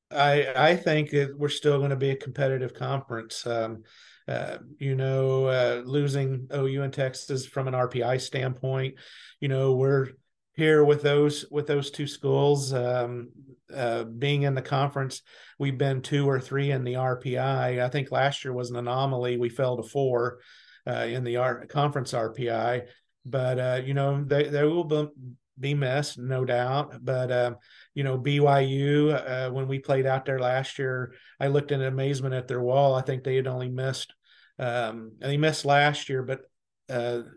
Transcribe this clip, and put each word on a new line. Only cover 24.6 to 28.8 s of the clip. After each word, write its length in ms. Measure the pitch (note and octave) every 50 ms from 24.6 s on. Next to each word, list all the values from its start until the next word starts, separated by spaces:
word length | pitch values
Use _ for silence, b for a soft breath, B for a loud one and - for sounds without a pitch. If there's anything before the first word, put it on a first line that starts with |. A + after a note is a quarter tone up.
| D3
will 200 | D3+ E3 F3 E3
be, 240 | D3 D3+ D3+ D3+ D3 - C3+ C3 B2 A#2+ _ _ _ _ B2+
be 140 | C3 C#3+ D3
missed, 440 | D3 C#3 B2+ C3 D3 C#3+ - - B2
no 260 | B2 B2+ C3 B2+ B2+
doubt. 600 | B2 B2 A#2+ B2 B2+ C3+ C#3+ C#3+ C#3+ B2 A#2+ B2
But, 260 | C3+ C3 B2+ B2+ B2
um, 260 | B2 B2 B2 B2 A#2 - B B B B B B B
you 100 | C#3+ C#3
know, 120 | C3+ C3
B 240 | C3 A#2+ C#3+ C#3+ C#3+
Y 200 | D3 C#3+ C#3 C#3
U, 500 | C3+ C3+ C3+ C#3